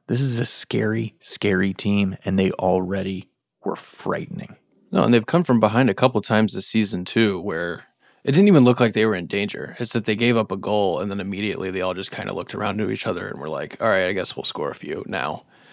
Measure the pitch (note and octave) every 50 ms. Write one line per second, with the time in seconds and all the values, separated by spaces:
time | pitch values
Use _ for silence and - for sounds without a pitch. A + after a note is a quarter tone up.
0 | _ - A2+ B2 C#3 C3+ A#2+ A2+ A2+ - - - - - - A2+ A2 G#2+ A2 A2+
1 | A2+ G#2+ - _ - - - - - G2+ G2 F#2 F#2+ G2 F#2+ - - G#2 G2+ G2+
2 | G2+ F#2+ F#2 - - G2+ F#2+ F#2+ F#2+ F2+ - - F#2 F2+ F#2 F#2 F#2 F2+ G2 G2
3 | F#2+ F#2+ F#2+ F#2 - _ _ _ _ _ _ _ - G2 E2 - - - - -
4 | - - - E2 - - - - - - - _ _ _ _ _ _ _ - -
5 | - A2+ A#2+ A#2 G#2+ - - F3 F3 - B2 A#2 A2 A2 G#2 A#2+ C3+ A2 G2 -
6 | B2 B2+ B2 A2 - - A2 G#2+ A2 G#2 - G2+ F#2+ - - A2+ G#2+ G2 A2 F2+
7 | F2+ - - A#2 A2+ G#2 G2 F2 F2 G2+ D#2+ E2 F2 F2 E2 - - _ _ _
8 | _ _ _ _ - - C3+ E3 G3+ G#3 F3+ D3+ B2 B2 B2 B2+ B2 A2 G2+ A2
9 | A2 A2 G#2 F2+ F2 - G2 G2+ G#2 G2+ - - - - - - B2 A2+ - A#2
10 | G#2 - G#2+ G#2 A#2 A#2+ A#2+ A2+ G#2+ - - G2 - G2+ G#2 G#2 G2+ F#2+ E2+ D2
11 | G2 G2+ G2 G2+ F#2 G2 G2 F#2+ G#2 G#2 - - F#2 F#2+ F#2 F#2+ F#2 F#2 F2+ F#2
12 | G2 - - - - - - F2 F2+ - - A2 G#2 G2+ G2+ G#2 G#2+ G2+ G#2+ G2
13 | - - G2+ F2 F#2 - - - C#2+ D#2 D2+ C#2 D2+ D2 - - - A2+ G2+ F#2+
14 | F#2 F2+ G2+ F#2 F2 - - - - - - - D2+ C#2+ - - - - - -
15 | - - G2 E2+ C2 D2+ - - - _ _ _ _ -